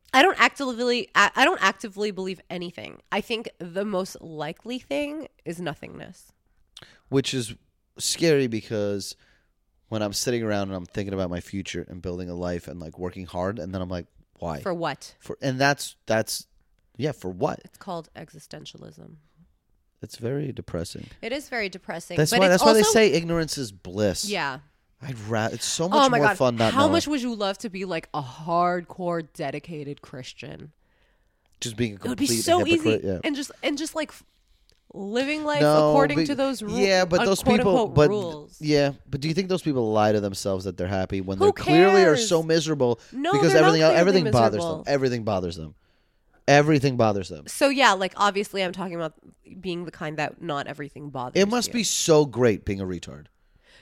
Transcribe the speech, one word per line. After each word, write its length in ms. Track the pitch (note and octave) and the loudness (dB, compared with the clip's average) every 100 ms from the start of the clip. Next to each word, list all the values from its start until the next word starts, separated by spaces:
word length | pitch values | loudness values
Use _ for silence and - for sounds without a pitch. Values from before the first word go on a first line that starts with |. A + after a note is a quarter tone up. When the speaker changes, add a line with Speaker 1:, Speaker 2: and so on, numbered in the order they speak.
| _ | _
Speaker 1:
I 80 | C4 | 4
don't 180 | F4 - | 4 6
actively, 680 | A#3+ - C4+ A#3 B3 A#3+ - - | 2 2 -6 -4 -2 -2 0 2
I, 160 | G3+ - | 2 4
I 80 | |
don't 180 | C#4+ F4+ | 2 4
actively 480 | F#3+ G#3 A3 F#3+ G#3 | 0 -2 -8 -6 -6
believe 280 | F#3 F#3+ F#3 - | -6 -8 -10 -10
anything. 500 | F3+ F3 - - - - | -10 -10 -12 -16 -16 -8
I 100 | G3 | -6
think 280 | G#3 A3 A#3 - | -4 -6 -8 -12
the 260 | F3 E3+ | -10 -6
most 380 | G#3 F#3+ F#3 - | -4 -4 -4 -8
likely 560 | - D#3 D3+ E3+ A3 B3+ | -14 -10 -10 -10 -10 -10
thing 500 | - C#4+ D4 D4+ D4 _ | -6 -6 -6 -8 -14 _
is 160 | - E3+ | -12 -8
nothingness. 720 | D#3+ D3 - - - - _ _ _ _ _ - - _ - | -8 -10 -12 -16 -18 -20 _ _ _ _ _ -20 -20 _ -4
Speaker 2:
Which 240 | C3+ C3 | -2 0
is 220 | C3 A2 G#2+ _ _ _ - | -4 -6 -10 _ _ _ -10
scary 480 | - - E3 D3 C3 | -6 -2 2 2 2
because 720 | A2 - A2+ G2+ G2+ F#2+ - _ _ _ _ _ _ - | -2 -6 -4 -2 -4 -8 -14 _ _ _ _ _ _ -10
when 140 | A2 | -4
I'm 100 | G#2+ | -4
sitting 300 | G2 - A#2+ | -4 -2 -2
around 240 | A2 G#2 G2 | 0 -2 -4
and 80 | F#2+ | -6
I'm 80 | F2 | -8
thinking 300 | - G2 F#2+ | -8 -6 -4
about 160 | F#2 | -4
my 80 | F2 | -4
future 440 | - G2 F#2 F2+ - | -8 -8 -8 -8 -10
and 100 | F2+ | -10
building 300 | F2 F2+ F2+ | -10 -8 -8
a 60 | F2 | -6
life 320 | F2 F2 E2 | -6 -6 -8
and, 120 | D#2+ | -14
like, 200 | D#2+ C2+ | -14 -10
working 260 | F2+ F#2 F2+ | -10 -10 -10
hard, 320 | F2+ F#2 A2 | -6 -4 -6
and 160 | F#2 | -8
then 80 | F#2 | -8
I'm 80 | F2+ | -8
like, 160 | F2+ E2+ _ _ _ | -8 -10 _ _ _
"Why?" 200 | E2+ D2+ | -8 -6
Speaker 1:
For 120 | G3 | -6
what? 420 | F3 E3 C3+ - - | -6 -6 -8 -12 -20
Speaker 2:
For, 180 | - - | -16 -8
and 180 | C3+ B2+ | -4 2
that's, 360 | C#3 C#3+ - - - | 2 2 -4 -10 -2
that's, 400 | A2 A2 - - _ _ _ _ - | 0 0 -6 -12 _ _ _ _ -8
yeah, 160 | C#3 | -6
for 180 | - F#2 | -6 -8
what? 300 | F#2 B2+ - | -4 -4 -4
Speaker 1:
It's 140 | - - | -12 -20
called 320 | - E3+ D#3+ - | -12 -12 -12 -16
existentialism. 1000 | D#3+ D#3 - - D3 - - - - D#3 _ _ E3+ _ _ _ _ _ | -20 -20 -20 -18 -18 -18 -20 -20 -20 -20 _ _ _ _ _ _ _ _
Speaker 2:
It's 140 | G#2+ - | -18 -10
very 340 | A#2 C#3 D3 | -6 -6 -6
depressing. 560 | A2+ - F2 E2+ - - - | -10 -8 -8 -8 -10 -16 -14
Speaker 1:
It 80 | A3+ | -10
is 180 | C4+ C#4 | -10 -8
very 200 | B3 G3+ | -6 -6
depressing, 480 | F#3 - E3+ - F3 | -8 -12 -12 -6 -2
Speaker 2:
That's 120 | D#3 | 2
Speaker 1:
but 80 | - | 4
Speaker 2:
why, 60 | F#3+ | 4
Speaker 1:
it's 80 | |
Speaker 2:
that's 100 | F3+ | 6
why 100 | - | 6
they 60 | A3 | 6
Speaker 1:
also 100 | G#3+ | 6
Speaker 2:
say 220 | A3+ G#3+ | 6 4
ignorance 440 | C#3+ E3+ E3+ D#3 - | 4 0 -2 -2 -6
is 140 | A#2+ | -8
bliss. 540 | G2 F2+ F#2 G#2+ F2+ G3+ | -10 -8 0 0 0 -4
Speaker 1:
Yeah. 340 | G3 C#3+ C3+ - _ _ _ | -4 -4 -6 -14 _ _ _
Speaker 2:
I'd 160 | C3+ A#2+ | -12 -10
ra-, 280 | G#2 A2+ A2 | -4 -2 -2
it's 140 | A#2 - | -2 -4
so 200 | - E3 | -4 0
Speaker 1:
Oh 40 | |
Speaker 2:
much 220 | C#4 C4+ | 4 4
Speaker 1:
my 60 | A#3+ | 4
Speaker 2:
more 100 | G#3+ | 2
Speaker 1:
God. 100 | F#3+ | 2
Speaker 2:
fun 180 | B2+ A#2 | 2 2
not 180 | A2+ | 2
Speaker 1:
How 80 | B3 | 4
Speaker 2:
knowing. 100 | D4 | 4
Speaker 1:
much 140 | D#4 C#4+ | 2 0
would 140 | D4 | -2
you 120 | B3 | -4
love 240 | A3+ G3+ G3 | -4 -4 -4
to 100 | A#3 | -8
be, 160 | F#3 F#3 | -8 -6
like, 240 | E3 - | -6 -8
a 80 | D3+ | -10
hardcore, 1080 | C3 B2 D#3+ E3+ F3 F3+ F3 - F3 E3+ D#3+ | -10 -10 -2 0 2 0 -6 -8 -6 -4 -6
dedicated 680 | - D3 C#3+ - D#3+ C#3+ C#3+ | -8 -8 -8 -10 -12 -12 -14
Christian? 720 | - C3+ B2+ - - - D3 _ _ _ _ _ _ _ _ - | -14 -16 -16 -16 -16 -16 -18 _ _ _ _ _ _ _ _ -14
Speaker 2:
Just 160 | A#2+ A2 | -10 -4
being 160 | A#2+ | -6
a 20 | G2+ | -6
Speaker 1:
It 80 | - | -8
would 80 | B2+ | -4
be 80 | C4+ | 0
Speaker 2:
complete 140 | A#3 | 0
Speaker 1:
so 200 | E4+ F4+ | 2 2
Speaker 2:
hypocrite, 360 | E4 E4+ D#4+ - | 2 0 2 0
Speaker 1:
easy. 80 | - | 0
Speaker 2:
yeah. 120 | - | -4
Speaker 1:
And 120 | - C#4 | -4 -6
just, 160 | D4 - | -8 -8
and 140 | C4 C#4+ | -6 -4
just, 180 | D#4 D#4+ | -6 -6
like, 140 | D4 | -8
f-, 140 | - _ _ _ _ _ _ _ | -10 _ _ _ _ _ _ _
living 500 | - G3 A3+ C4+ D4+ D4+ | -12 -6 -2 -2 -2 -2
life 160 | D4 | 2
Speaker 2:
No, 280 | D3 D3+ D3+ | 4 6 6
Speaker 1:
according 280 | D3+ D3+ D3 | 4 4 2
Speaker 2:
but 60 | D#3+ | 0
Speaker 1:
to 80 | - | 0
those 260 | C4+ B3+ | -2 -4
ru-, 80 | G#3+ E3+ | -4 0
Speaker 2:
yeah, 300 | G3 F#3 F#3 | 2 4 4
but 160 | F3+ | 2
Speaker 1:
uh, 40 | G#3+ | 2
Speaker 2:
those 160 | G3 | 2
Speaker 1:
quote, 140 | - A3 | 4 4
Speaker 2:
people, 140 | G3+ B3 | 4 2
Speaker 1:
unquote, 180 | G#3 C3 | 2 4
Speaker 2:
but 140 | D3 | 4
Speaker 1:
rules. 480 | G#3 F3+ D#3 D3 - | 4 -4 -10 -16 -8
Speaker 2:
yeah, 320 | D3+ D3 C#3+ C#3 - | 0 2 2 -2 -8
but 100 | C#3+ | -6
do 60 | D3+ | -4
you 60 | D#3+ | -2
think 140 | F#3+ | 0
those 120 | F3+ | -2
people 280 | - C3 A2+ | 0 0 2
lie 200 | G#2+ G#2+ | 4 4
to 80 | G#2+ | 4
themselves 460 | G2+ F#2+ G#2 F#2+ F#2+ | 0 -4 -4 -4 -4
that 120 | F2+ | -4
they're 100 | F2+ | -4
happy 340 | G2 F#2+ G2 | -2 -2 -4
when 180 | F#2+ F#2+ | -4 2
Speaker 1:
Who 60 | G4+ | 2
Speaker 2:
they 40 | |
clearly 480 | - - D#3+ - G4 | 2 4 6 8 8
are 120 | F#4+ - | 6 4
Speaker 1:
cares? 120 | A3+ | 2
Speaker 2:
so 120 | E3+ | 0
miserable 560 | D#3+ E3 D#3 D3+ B2+ A#2+ - | 2 0 2 2 2 0 -6
Speaker 1:
No, 200 | A#3+ D4 | -6 -2
Speaker 2:
because 200 | G#4 - | 2 6
Speaker 1:
they're 80 | G4 | 6
not 40 | - | 6
Speaker 2:
everything 120 | - | 6
el-, 60 | D#3 | 6
Speaker 1:
clearly 100 | D#3+ | 6
Speaker 2:
everything 320 | F3+ F#3+ D3 | 6 4 4
bothers 200 | B2+ A2 | 4 4
them. 60 | G#2 C3 | 2 -2
Speaker 1:
miserable. 140 | D#3 - | -4 -2
Speaker 2:
Everything 360 | C#3 C3 A#2+ | 0 0 -2
bothers 320 | A2 G2 F2+ F2 | -2 -2 -2 -6
them. 180 | D#2 - _ _ _ _ _ _ - | -12 -16 _ _ _ _ _ _ 4
Everything 480 | C#3+ D3 D#3 C#3 B2 | 6 6 4 2 2
bothers 300 | A2+ G2+ F2+ | 2 2 -4
them. 160 | E2 D2 | -12 -12
Speaker 1:
So 200 | - C#4 | 0 0
yeah, 220 | C#4 B3 | 4 4
like, 200 | F#3+ F#3+ - | 4 0 0
obviously 480 | G3+ G3 G3+ G3 | 0 0 -4 -2
I'm 80 | F#3 | -4
talking 240 | F3+ F#3+ E3+ | -4 -8 -6
about 180 | D#3+ - _ _ - F#3 | -8 -10 _ _ -20 -14
being 220 | F#3 E3+ F3 | -8 -8 -8
the 60 | |
kind 260 | - D#3 D3+ | -10 -8 -6
that 240 | C#3+ - | -6 -6
not 240 | E3+ C#3+ - | -8 -6 -6
everything 440 | C#3+ C#3+ - D3 | -10 -14 -14 -12
bothers 300 | C3+ B2 E3 | -10 -2 2
Speaker 2:
It 80 | G3+ | 2
must 180 | A#3+ - | 2 -2
Speaker 1:
you. 60 | |
Speaker 2:
be 100 | A#3+ | -2
so 420 | G3 - - D#3 D3 | -2 0 4 6 4
great 380 | A2+ B2 F#2+ - | 4 2 2 -2
being 140 | G2 | -6
a 40 | F#2+ | -6
retard. 400 | F2 - C#2+ D2+ _ _ _ _ _ | -8 -10 -18 -20 _ _ _ _ _